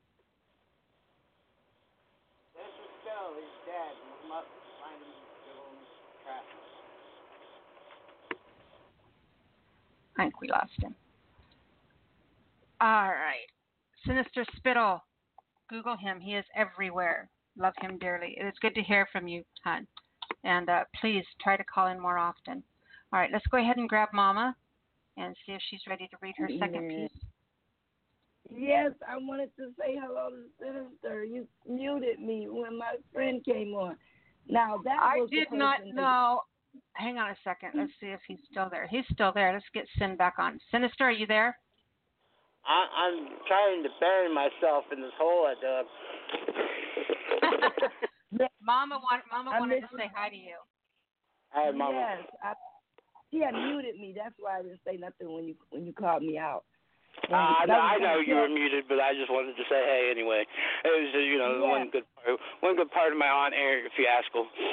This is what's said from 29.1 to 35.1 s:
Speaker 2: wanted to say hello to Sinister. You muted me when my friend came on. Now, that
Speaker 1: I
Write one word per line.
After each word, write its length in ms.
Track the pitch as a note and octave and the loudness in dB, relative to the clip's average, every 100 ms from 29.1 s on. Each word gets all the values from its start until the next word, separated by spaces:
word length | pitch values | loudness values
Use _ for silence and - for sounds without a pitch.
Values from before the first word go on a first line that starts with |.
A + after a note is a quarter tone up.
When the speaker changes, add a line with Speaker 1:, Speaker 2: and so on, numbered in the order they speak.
| B3+ | -10
Speaker 2:
wanted 360 | C4 C4+ C#4 - | -8 -6 -8 -10
to 160 | C4 B3 | -16 -8
say 200 | C#4+ C#4 | -6 -6
hello 320 | C4 B3 B3+ | -6 -6 -8
to 160 | B3 A#3+ _ | -10 -18 _
Sinister. 640 | C4 C4+ B3+ - A3+ G#3+ G#3+ | -12 -12 -14 -12 -10 -8 -8
You 220 | B3 A#3+ _ - | -10 -12 _ -10
muted 520 | B3 C4+ C#4+ B3 A3 | -6 -4 -4 -4 -4
me 280 | G#3+ A3 G#3 | -6 -6 -6
when 300 | A3+ A#3 A#3 | -8 -8 -8
my 180 | A#3 A#3+ - | -8 -8 -8
friend 300 | B3+ C4 B3+ | -4 -4 -4
came 300 | - A3 G#3 | -2 -4 -2
on. 240 | G3+ F#3 D#3 _ _ _ _ - | -6 -6 -8 _ _ _ _ -2
Now, 300 | - A3+ G#3 | 2 2 0
that 160 | B3+ C4+ | -2 2
Speaker 1:
I 160 | B3 | 2